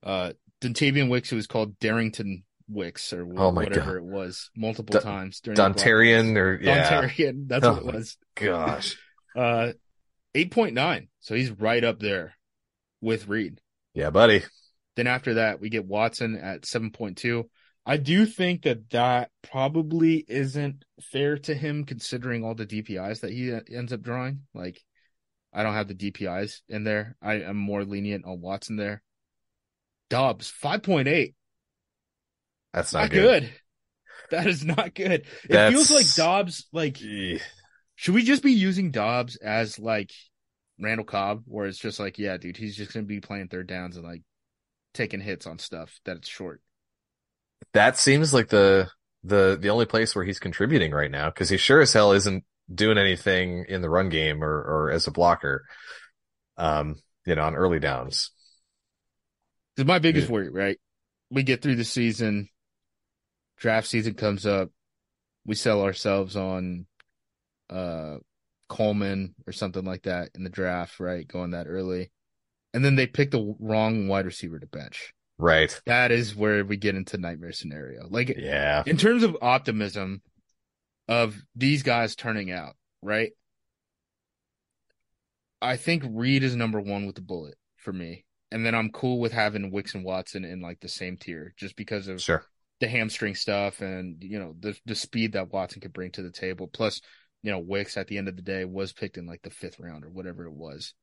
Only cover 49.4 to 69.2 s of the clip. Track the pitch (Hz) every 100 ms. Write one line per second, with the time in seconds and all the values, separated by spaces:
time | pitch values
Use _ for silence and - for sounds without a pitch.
49.4 | 95 95 98 110 113 113 113 104 92 95
50.4 | 95 82 110 147 82 73 73 69 76 -
51.4 | 85 95 - 143 139 110 104 98 101 92
52.4 | - _ - 87 107 104 98 90 - 92
53.4 | 92 90 90 92 85 87 95 80 78 76
54.4 | 78 76 - 78 78 82 78 76 87 85
55.4 | 73 69 - - - - - _ _ _
56.4 | _ - 80 76 76 76 _ _ - 78
57.4 | 76 78 90 82 71 65 64 - - _
58.4 | _ _ _ _ _ _ _ _ _ _
59.4 | _ _ _ - 135 185 160 156 120 113
60.4 | 92 92 98 98 _ _ _ _ _ 135
61.4 | 131 127 143 123 113 - 117 107 110 104
62.4 | 101 _ _ _ _ _ _ _ _ _
63.4 | _ _ 117 110 107 117 110 95 107 98
64.4 | 104 98 92 _ _ _ _ _ _ _
65.4 | - 107 120 104 98 92 104 98 95 101
66.4 | 95 92 90 87 90 _ _ _ _ _
67.4 | _ _ _ 90 90 82 78 71 _ _
68.4 | _ _ _ - 107 104 98 98